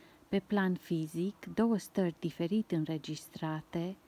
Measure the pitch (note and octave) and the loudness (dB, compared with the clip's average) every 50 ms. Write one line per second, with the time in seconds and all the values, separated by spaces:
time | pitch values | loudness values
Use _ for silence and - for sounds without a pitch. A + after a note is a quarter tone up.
0 | - - - - - - - G3 - - G#3 G3+ F#3+ F#3 F3+ F3+ - - F3 D#3+ | -20 -20 -20 -20 -8 -2 0 0 0 2 2 4 4 4 2 0 -2 -2 -2 -2
1 | D#3+ D#3+ - E3 F3 G3 G3+ - - F#3+ E3 - A3 A#3 A3+ G3 - - - - | 0 -2 -2 -2 -2 -2 -4 -6 -12 -6 0 2 4 4 4 2 -2 -2 0 2
2 | F#3+ F3 E3 - - F3 - - E3+ E3 G3 A3 G#3+ - - D#3+ D#3 D#3 D#3+ D#3 | 2 2 0 0 -4 -4 -2 -2 -2 2 2 0 0 0 0 0 0 0 -2 -4
3 | D#3 - D#3 D3 - - - - - D#3 D#3 D#3 D#3 - - F3 E3+ F3+ F#3+ - | -4 -6 -8 -8 -8 -14 -10 -6 -4 -4 -4 -4 -6 -6 -4 -4 -4 -4 -6 -10
4 | - | -14